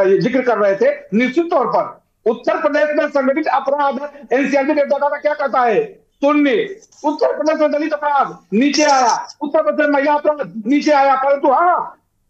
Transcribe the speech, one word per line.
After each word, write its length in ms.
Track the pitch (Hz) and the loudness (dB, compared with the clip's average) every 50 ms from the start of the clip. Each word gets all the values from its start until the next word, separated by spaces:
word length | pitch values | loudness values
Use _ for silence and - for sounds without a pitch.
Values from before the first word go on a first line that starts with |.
| 196 185 196 | 4 4 2
जिक्र 240 | 170 165 247 247 262 | 2 2 0 0 0
कर 160 | 254 240 220 | 0 0 0
रहे 180 | 202 208 196 196 | 2 2 0 2
थे। 420 | 196 226 277 294 - - - 185 | 2 0 0 0 -2 -8 -2 -2
निश्चित 320 | 226 254 247 - 330 339 339 | 0 0 0 0 -2 -2 0
तौर 180 | 359 277 240 | 0 0 0
पर 340 | - - 180 151 - - - _ _ _ _ - 392 | 0 -2 -2 -2 -4 -10 -20 _ _ _ _ -2 -2
उत्तर 300 | 254 - - 320 320 320 | -2 -2 -2 -4 -4 -2
प्रदेश 360 | 320 294 277 302 302 302 294 | -2 -2 0 0 0 0 0
में 100 | 311 330 | -2 -2
संगठित 400 | - - 277 262 262 269 320 311 | 0 -2 0 0 0 0 0 -2
अपराध, 640 | - - 277 - 269 277 294 285 277 233 269 285 - - - 233 - 233 | -2 -2 -2 0 -2 -2 0 0 -2 -2 -4 -8 -12 -14 -16 -6 -2 -2
एनसीआरबी 400 | 269 277 - 277 277 269 294 302 | -2 0 0 0 0 0 0 0
के 120 | 294 277 | 0 0
डाटा 320 | - 285 277 285 294 294 | 0 0 0 0 -2 -2
क्या 160 | 285 - 294 294 | -2 -4 -4 -4
कहता 280 | 294 277 269 - 262 | -2 -4 -2 0 0
है? 400 | 247 233 208 165 143 - - - _ _ _ - | 2 2 2 0 -2 -2 -8 -20 _ _ _ -2
शून्य। 580 | 277 285 294 294 285 277 233 175 127 - - - - _ _ - - | 0 2 2 2 2 2 0 0 -2 -4 -8 -16 -20 _ _ -6 -4
उत्तर 340 | 302 294 - - 254 - | -4 -2 0 -2 -2 -2
प्रदेश 220 | - 294 311 320 311 | -2 -2 -2 0 0
में 120 | 302 294 | 0 0
दलित 220 | 294 294 320 311 302 | 0 -2 -2 -4 -4
अपराध 440 | 294 294 294 285 269 233 170 - - _ - 190 | -4 -2 0 0 0 0 -2 -4 -16 _ -4 0
नीचे 300 | 220 277 285 - 294 302 | 0 2 2 2 2 2
आया, 440 | 294 277 262 254 226 - - - - - - | 2 4 2 2 2 0 -2 -4 -12 -12 -10
उत्तर 220 | 302 285 - 320 302 | -8 -2 0 0 0
प्रदेश 220 | 302 - 302 302 | 0 0 0 0
में 80 | 294 285 | 0 0
महिला 200 | 277 277 294 294 | 0 2 0 0
अपराध 500 | 294 294 302 302 294 247 170 175 226 202 | 0 0 -2 -2 -2 -6 -10 -10 -10 -2
नीचे 260 | 226 285 294 - 302 | 0 0 0 2 2
आया, 240 | 294 277 277 277 262 | 2 4 4 4 2
परंतु 360 | 262 269 277 285 277 320 285 | 2 2 0 0 2 2 2
हाँ, 460 | 254 302 349 359 330 269 - - - _ _ _ _ _ _ | 2 4 4 2 2 0 -2 -8 -14 _ _ _ _ _ _